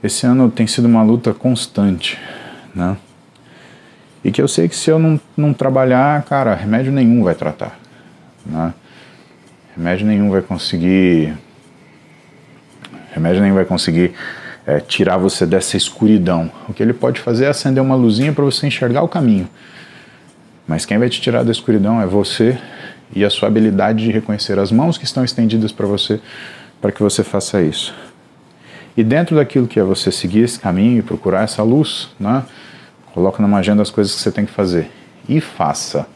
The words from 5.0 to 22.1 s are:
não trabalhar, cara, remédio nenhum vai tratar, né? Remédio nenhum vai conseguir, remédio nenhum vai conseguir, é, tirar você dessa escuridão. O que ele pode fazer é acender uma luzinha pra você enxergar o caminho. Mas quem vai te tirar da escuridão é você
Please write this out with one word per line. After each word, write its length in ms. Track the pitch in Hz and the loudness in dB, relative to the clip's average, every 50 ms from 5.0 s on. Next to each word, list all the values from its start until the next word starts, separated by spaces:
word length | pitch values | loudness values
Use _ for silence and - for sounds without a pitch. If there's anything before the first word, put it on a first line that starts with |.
| 160 160 156 151 - _ - | 4 2 2 0 -2 _ -4
não 180 | - 151 151 139 | -2 0 0 0
trabalhar, 680 | - 139 135 131 135 131 131 127 127 139 147 151 147 139 | 0 -2 0 2 2 2 4 4 4 4 2 2 0 -2
cara, 300 | - 143 139 135 117 101 | -2 -2 0 0 0 -2
remédio 380 | 82 95 104 107 117 135 131 | -2 -2 -2 -2 0 0 0
nenhum 320 | 139 139 127 117 117 120 104 | 0 2 4 4 4 4 4
vai 100 | 90 82 | 2 0
tratar, 460 | - - 78 78 - - - - - - - - - - - - - - - _ _ - | -2 -4 -6 -6 -6 -12 -12 -12 -18 -20 -20 -20 -20 -20 -20 -20 -20 -20 -20 _ _ -14
né? 280 | - 76 80 82 85 82 - _ - - - - - - - - _ - _ _ - - _ _ _ - | -10 -6 -4 -4 -6 -6 -10 _ -20 -20 -20 -20 -20 -20 -20 -20 _ -20 _ _ -20 -20 _ _ _ -12
Remédio 300 | - 82 87 90 92 104 | -8 -4 -4 -2 0 0
nenhum 240 | 107 107 101 104 101 | 0 2 2 2 2
vai 120 | 95 98 | 2 0
conseguir, 920 | 92 - 95 80 - - - 87 82 90 95 95 92 90 87 80 78 78 78 76 - - - - _ - - _ - - - - _ _ - - _ _ - - - - - - _ _ - - - - - - - - - | -2 -2 -8 -8 -6 -6 -4 -2 0 2 4 4 4 4 4 4 2 0 -4 -10 -16 -20 -20 -20 _ -20 -20 _ -20 -20 -20 -20 _ _ -20 -20 _ _ -20 -20 -20 -20 -20 -20 _ _ -20 -20 -20 -20 -20 -20 -20 -12 -6
remédio 280 | 80 80 85 92 95 | -2 0 0 2 2
nenhum 140 | 101 98 98 | 4 4 4
vai 100 | 95 92 | 2 2
conseguir, 480 | - 92 85 - - 80 170 180 175 175 - - - - - - - - - - | 2 0 -2 0 0 2 2 2 0 0 -6 -14 -14 -14 -16 -18 -20 -20 -14 -4
é, 140 | - - 147 | -2 -2 -2
tirar 380 | - - - - - 95 90 | -2 -4 -2 0 0 2 2
você 280 | 95 92 95 - - 95 | 2 0 0 0 0 0
dessa 300 | 85 90 95 92 - - | 0 0 0 0 -2 -4
escuridão. 760 | 98 - - - - 107 107 107 104 87 90 90 85 82 82 - - - - | -4 -4 -4 -4 0 2 4 4 4 4 2 0 0 -2 -4 -8 -14 -14 -14
O 40 | 101 | -6
que 80 | - | -2
ele 120 | 110 113 120 | -2 -2 0
pode 260 | - 123 127 127 - | 0 -2 -2 -2 -2
fazer 260 | - - 120 113 131 | -4 -4 0 0 2
é 40 | 143 | 0
acender 340 | 147 - - 143 131 135 135 | 0 -2 -2 0 0 0 2
uma 120 | 135 131 | 2 2
luzinha 360 | 131 123 117 107 110 135 151 | 2 4 2 2 2 0 0
pra 120 | 143 143 143 | 0 0 0
você 240 | 139 127 - - | 0 0 -2 -4
enxergar 340 | 143 - - 135 120 120 143 | -4 -2 -2 -2 0 0 0
o 60 | 165 | 0
caminho. 400 | 165 - 160 139 120 107 98 90 - - - - - - - - - - - - - - - - - _ _ - - _ - _ | 0 0 0 2 2 2 2 0 -6 -12 -20 -20 -20 -20 -20 -20 -20 -20 -20 -20 -20 -20 -20 -20 -20 _ _ -20 -20 _ -20 _
Mas 180 | - 80 80 - | -6 -6 -6 -4
quem 120 | - 98 | -2 0
vai 120 | 107 120 123 | 0 0 0
te 100 | 120 - | -2 -2
tirar 240 | - 131 117 120 120 | -2 0 0 0 0
da 80 | 113 | 0
escuridão 500 | 113 - - - 110 107 98 104 113 117 | -2 -2 0 0 2 2 2 2 0 0
é 40 | 104 | 0
você 540 | 90 | 0